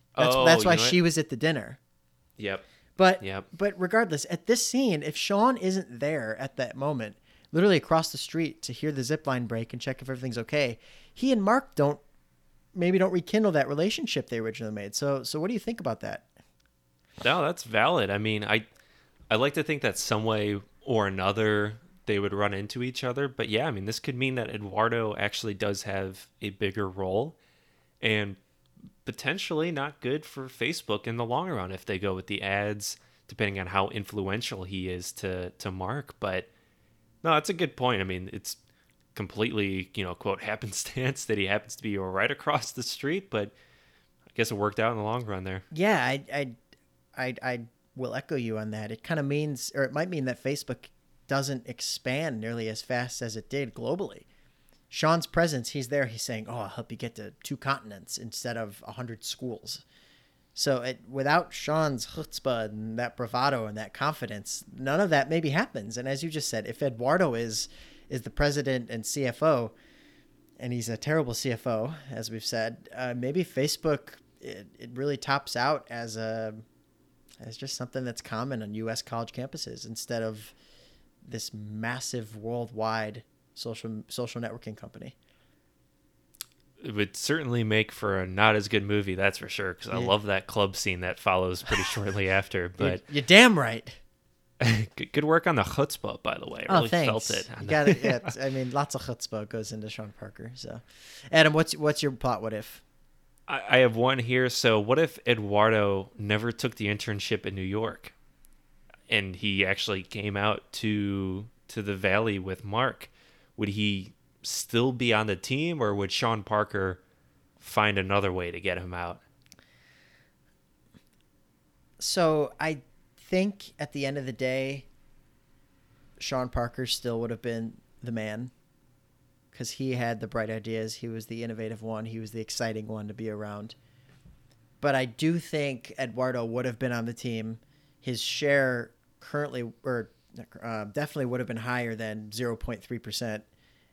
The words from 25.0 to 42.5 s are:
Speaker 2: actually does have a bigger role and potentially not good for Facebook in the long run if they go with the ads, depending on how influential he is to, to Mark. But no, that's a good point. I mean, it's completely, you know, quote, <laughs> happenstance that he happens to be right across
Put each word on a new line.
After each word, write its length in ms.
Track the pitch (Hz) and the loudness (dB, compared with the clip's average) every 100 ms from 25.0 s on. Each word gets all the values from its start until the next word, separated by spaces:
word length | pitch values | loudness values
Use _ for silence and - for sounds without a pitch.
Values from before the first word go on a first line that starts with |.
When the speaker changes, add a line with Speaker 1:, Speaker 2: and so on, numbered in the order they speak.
| 110 - | 0 0
Speaker 2:
actually 380 | 104 - 113 | -2 -2 -4
does 280 | 98 104 98 | -2 -2 -2
have 460 | 104 98 95 95 - - | -2 -2 -4 -8 -18 -10
a 80 | 107 | -8
bigger 380 | 98 101 110 98 | -2 -2 0 -4
role 480 | 92 92 98 147 - _ _ _ _ _ - | -2 0 2 0 -6 _ _ _ _ _ -2
and 360 | 110 107 101 95 _ _ _ _ - _ - | 2 2 0 -8 _ _ _ _ -20 _ -10
potentially 640 | 110 139 190 - 156 170 | -6 -4 -2 -2 -2 -2
not 300 | 151 143 - | -2 -6 -4
good 240 | 123 143 | -2 -2
for 220 | 156 - 131 | -4 -12 -12
Facebook 580 | - 120 170 - 104 117 | -4 -2 -2 -2 -2 -2
in 100 | 117 | -4
the 80 | |
long 240 | 117 127 185 | -2 -2 -2
run 220 | 127 92 | -4 -4
if 120 | 95 | -8
they 140 | - 95 | -6 -2
go 160 | 98 | -2
with 120 | 92 - | -2 -4
the 160 | 101 | -4
ads, 540 | 98 101 104 104 104 - _ _ - | 0 0 0 -4 -8 -10 _ _ -12
depending 300 | - 104 98 | -2 -2 -2
on 80 | 92 | -2
how 200 | 98 98 | 0 0
influential 760 | 107 98 104 95 107 - 101 | -2 -6 -4 -2 -2 -4 -8
he 240 | 92 95 92 | -6 -6 -4
is 220 | 90 87 | -6 -8
to, 380 | - 95 90 90 | -6 -6 -4 -6
to 200 | - 101 | -8 -8
Mark. 440 | 92 92 139 - - | -6 -4 -6 -8 -6
But 280 | 101 92 - _ _ _ _ _ _ _ | -2 -2 -6 _ _ _ _ _ _ _
no, 100 | 165 | 2
that's 140 | 151 151 | 2 2
a 40 | |
good 220 | 170 160 - | -2 -2 0
point. 240 | 127 107 | 2 2
I 40 | |
mean, 240 | 95 92 92 | 0 -4 -8
it's 240 | - - - _ _ _ _ _ | -10 -10 -12 _ _ _ _ _
completely, 760 | - 95 98 113 107 98 95 - | -10 -6 0 0 2 0 -2 -4
you 100 | - | -6
know, 100 | 92 | -6
quote, 280 | 90 107 95 | -4 -2 -2
<laughs> 0 | |
happenstance 840 | - 107 110 95 - - 127 131 - | -2 -4 -4 -6 -6 -2 -2 -2 -2
that 120 | 104 | 0
he 80 | 95 | 2
happens 300 | 104 - - | 0 -2 -10
to 60 | |
be 140 | 110 98 | -4 -4
right 320 | 92 95 117 | -2 0 0
across 420 | 139 - | 0 0